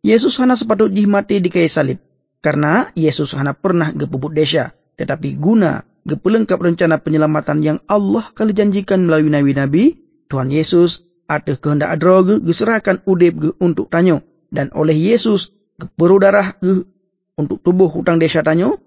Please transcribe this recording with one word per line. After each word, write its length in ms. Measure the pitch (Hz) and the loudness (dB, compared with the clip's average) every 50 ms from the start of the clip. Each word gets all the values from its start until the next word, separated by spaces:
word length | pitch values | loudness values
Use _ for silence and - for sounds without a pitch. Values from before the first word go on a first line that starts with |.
Yesus 400 | _ 208 220 226 226 285 247 - | _ 2 2 2 2 0 -2 0
hana 160 | 254 254 254 | 0 0 0
sepatut 320 | 240 - 226 220 196 220 208 190 196 208 | 0 0 -4 0 0 0 0 0 0 0
mati 400 | 202 202 202 196 - 208 202 180 | 2 2 0 -2 -2 -2 -2 -2
di 80 | 180 - | -2 0
kayu 160 | 185 170 160 | 0 0 0
salib 320 | - - 151 131 131 - _ _ _ _ _ _ _ _ | 0 -2 -2 -2 -4 -8 _ _ _ _ _ _ _ _
karena 480 | _ 165 147 143 147 147 160 214 - - _ | _ -2 -2 0 0 0 0 0 -2 -2 _
Yesus 400 | - 160 151 143 - 151 135 - | -2 0 0 0 -2 -6 -6 -4
hana 160 | 139 135 143 135 | -4 -4 -4 -6
pernah 400 | _ _ 190 185 175 165 156 156 | _ _ -4 -2 -2 -2 -2 -4
gepubut 400 | 151 143 - - 135 131 151 156 | -6 -8 -6 -6 -8 -8 -6 -2
desya, 400 | 151 156 143 156 160 107 - - _ _ _ _ | -2 -2 0 0 -2 -4 -4 -10 _ _ _ _
tetapi 400 | - - - 135 - - 143 135 | -12 -8 -6 -6 -6 -6 -8 -8
guna 480 | 131 147 180 226 226 196 160 143 143 - _ _ _ _ - | -2 0 2 2 4 2 2 0 -4 -10 _ _ _ _ -8
gepelengkap 560 | 151 143 - 185 214 226 220 208 185 175 175 | -8 -4 -2 0 2 2 2 0 -2 -2 0
rencana 320 | 175 170 170 185 165 160 | -2 0 0 0 0 0
penyelamatan 640 | 147 - - 156 156 156 156 156 151 151 - 151 151 | 0 -2 -2 0 0 0 0 0 -2 -2 -2 -2 -2
yang 180 | 151 151 151 - _ _ 196 | 0 -2 -2 -4 _ _ -2
Allah 320 | 208 202 196 202 226 220 - _ | 0 0 0 -2 -2 -2 -6 _
kali 240 | - 220 220 208 | -4 -2 -2 0
janjikan 480 | 196 208 208 190 202 190 - 202 190 185 | 0 0 0 0 -2 -2 0 0 0 2
melalui 240 | 170 160 156 156 156 | 2 2 2 2 2
nabi-nabi, 720 | 151 147 143 139 139 139 139 135 143 165 220 294 330 - _ _ _ _ _ _ - | 2 2 2 2 0 0 -2 0 0 2 2 2 0 0 _ _ _ _ _ _ -6
Tuhan 160 | 135 127 131 | -4 -4 -2
Yesus 560 | 135 151 160 - - 175 175 175 165 - _ _ _ _ _ _ | -2 -2 -2 2 2 2 2 2 0 -6 _ _ _ _ _ _
ada 320 | 151 151 - - 143 131 | -6 -6 -4 -4 -6 -4
kehendak 320 | - 147 147 151 147 165 165 | -2 -2 -2 -2 -2 -2 -4
adro 320 | 160 151 180 185 190 190 | 0 2 4 4 4 4
ge 160 | 185 208 - | 4 2 0
geserahkan 640 | - 165 170 - 226 208 226 220 - - 190 185 _ | 0 -2 -2 -2 0 -2 -2 -2 0 -2 -4 -2 _
udip 320 | - 190 175 175 175 165 | -2 0 2 2 2 2
ge 140 | 160 151 156 - _ | 0 -4 -4 -4 _
untuk 320 | 185 175 160 - - - - | -2 -2 0 -2 -4 -4 0
tanyo 320 | 170 175 185 165 147 - _ _ _ _ _ | 0 2 2 2 0 -2 _ _ _ _ _
dan 240 | - - 139 - - | -6 -6 -6 -6 -4
oleh 240 | 147 151 156 160 | -2 0 0 0
Yesus 560 | 151 160 196 233 233 - 226 208 190 - - _ _ _ _ _ | 0 2 2 0 0 2 0 0 -2 -2 -6 _ _ _ _ _
geperu 400 | _ - - _ - 165 175 190 | _ -20 -18 _ 0 2 4 4
darah 400 | 196 190 196 196 208 196 190 - | 6 4 4 4 2 0 0 -6
ge 320 | _ - 180 190 185 180 _ _ _ _ _ _ _ _ _ _ | _ -2 0 0 0 -2 _ _ _ _ _ _ _ _ _ _
untuk 320 | - 147 147 - - _ | -6 -6 -6 -6 -4 _
tubuh 240 | - 180 180 190 165 | 0 2 2 2 2
hutang 320 | - 170 175 - 170 165 | 0 -2 -2 0 2 2
desya 240 | 160 160 - 165 147 | 2 2 0 0 0
tanyo 320 | 156 160 165 180 240 415 392 _ | 0 0 0 0 0 -2 -4 _